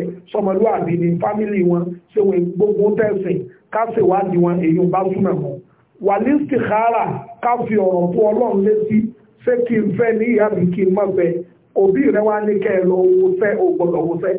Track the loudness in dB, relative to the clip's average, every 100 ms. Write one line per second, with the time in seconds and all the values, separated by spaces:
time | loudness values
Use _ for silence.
0 | -4 -10 -8 -4 -2 0 0 0 -2 -2
1 | 0 0 -2 -2 -2 0 2 0 -2 -8
2 | _ -2 0 0 -2 0 0 2 2 2
3 | 0 -2 -4 -4 -6 -16 _ -4 -2 0
4 | 2 2 0 2 2 2 0 2 2 0
5 | -2 -2 -2 -2 -6 -10 -16 _ _ -6
6 | -2 0 2 0 0 -2 0 0 0 0
7 | -2 -6 -12 -6 -2 -2 -2 0 2 2
8 | 0 2 2 2 0 2 2 2 2 0
9 | 0 -6 _ _ -2 0 0 0 0 0
10 | 0 0 2 2 2 2 -2 0 0 0
11 | 0 0 0 -2 -8 _ _ 0 2 2
12 | 2 2 0 0 -2 -2 0 0 0 2
13 | 4 4 2 0 -2 0 0 0 -2 -2
14 | -2 -4 -4